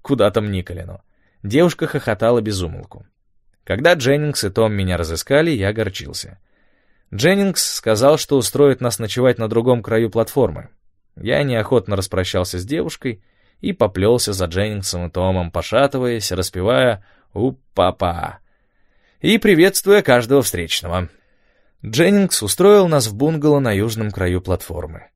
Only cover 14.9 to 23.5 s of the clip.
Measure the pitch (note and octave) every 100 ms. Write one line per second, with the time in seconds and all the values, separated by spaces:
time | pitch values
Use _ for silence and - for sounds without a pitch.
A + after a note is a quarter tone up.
14.9 | F2 F2 F2+ F#2 F#2 E2+ E2+ E2 A2+ C#3
15.9 | C3+ B2 A#2 G2+ G#2 F#2 F#2 F#2+ C3 B2+
16.9 | G#2 _ _ _ - B2 B2+ _ - F#2
17.9 | F2+ F2+ E2+ E2 - _ _ _ _ _
18.9 | _ _ _ D#3+ A3 A3 E3+ F#3 G3 F#3+
19.9 | G#3 D#3+ B2 A#2 C#3 B2+ F2+ E2 - F2
20.9 | F2+ F2+ _ _ _ _ _ _ _ G#2
21.9 | A2+ F3 G3+ F#3+ - G#2 - F#3 G#3 F3+
22.9 | D3+ A2 G2+ D3 D#3+ D3